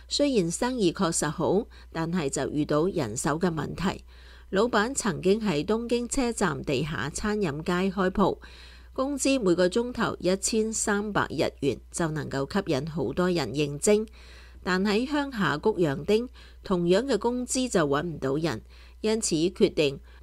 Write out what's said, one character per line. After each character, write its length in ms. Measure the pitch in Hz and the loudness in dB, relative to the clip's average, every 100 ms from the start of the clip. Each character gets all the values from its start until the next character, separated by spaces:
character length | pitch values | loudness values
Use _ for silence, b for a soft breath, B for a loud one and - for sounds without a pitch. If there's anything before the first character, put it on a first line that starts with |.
| B | B
雖 280 | - 285 | 0 2
然 140 | 240 170 | 2 0
生 260 | - 247 | 0 -2
意 160 | 254 180 | 2 2
確 200 | 170 170 | 2 0
實 180 | - 151 | 0 -2
好， 380 | 165 131 185 - B B | 0 2 2 -2 B B
但 200 | 165 165 | -4 -2
係 160 | 180 139 | 0 0
就 220 | 151 131 | -2 -2
遇 160 | 147 | -2
到 220 | 143 151 180 | 0 2 2
人 280 | 175 113 | 0 -4
手 220 | 120 156 160 | -2 -2 0
嘅 160 | 185 | 0
問 220 | 156 156 | 0 -6
題。 280 | 151 185 - B B B B B | -4 -4 -4 B B B B B
老 140 | 190 | 0
闆 320 | 240 233 220 | 2 2 0
曾 260 | 175 - 143 | -2 -2 0
經 180 | 180 220 | 2 2
喺 240 | 208 147 | 2 0
東 240 | 180 226 240 | 0 -2 0
京 220 | 240 240 | -2 0
車 240 | 277 240 | 0 0
站 300 | 226 185 135 | 0 0 0
地 200 | - 127 | -2 -2
下 280 | 151 147 135 | 0 -4 -4
餐 260 | - 208 214 | -4 -2 0
飲 240 | 180 147 | -2 -2
街 320 | 160 180 190 | -2 0 0
開 140 | 196 185 | 0 0
鋪， 300 | 202 165 - B B B B B | 2 2 0 B B B B B
工 220 | - 262 | -4 -4
資 240 | 277 269 269 | 0 2 2
每 140 | 185 | 2
個 140 | 175 180 | 4 4
鐘 260 | 233 247 | 2 -2
頭 240 | 240 180 - | -2 -4 0
一 160 | 175 190 | 0 0
千 360 | - 220 220 | 0 0 0
三 400 | 220 - 202 214 | -2 0 0 0
百 140 | 175 - | -2 -2
日 240 | 135 131 - | -2 -2 -2
元 200 | 139 - - | -2 -4 -8
就 180 | - 165 | -4 -2
能 180 | 151 131 | -2 -4
夠 240 | 139 139 | -4 -2
吸 220 | 196 190 | -2 0
引 160 | 135 156 | -2 -2
好 240 | 156 117 | -4 -2
多 160 | 165 180 | 0 0
人 240 | 175 120 | 0 0
應 260 | 143 147 143 | -2 -2 0
徵， 280 | - 214 220 B B B B B | 4 4 2 B B B B B
但 200 | 196 185 | -2 0
喺 240 | 208 208 254 | 2 2 0
鄉 240 | 294 277 | -2 -2
下 260 | 233 156 147 | 0 0 2
谷 180 | 220 214 | 0 2
陽 260 | 160 139 | 0 0
町， 260 | 160 214 247 B B B | 2 0 0 B B B
同 220 | - 180 | -2 0
樣 200 | 175 190 | 4 4
嘅 140 | 277 208 | 4 0
工 260 | 240 247 | 0 -2
資 240 | 247 262 247 | -2 -2 0
就 180 | 190 147 | 2 2
搵 160 | 139 | 0
唔 140 | 175 151 | -2 -4
到 180 | 135 | -2
人， 260 | 147 165 107 b b b b | 0 -2 -4 b b b b
因 180 | 214 220 | -2 0
此 160 | - | 0
決 380 | 156 175 - 196 | 0 0 2 2
定 260 | - 143 139 b b | 2 0 -2 b b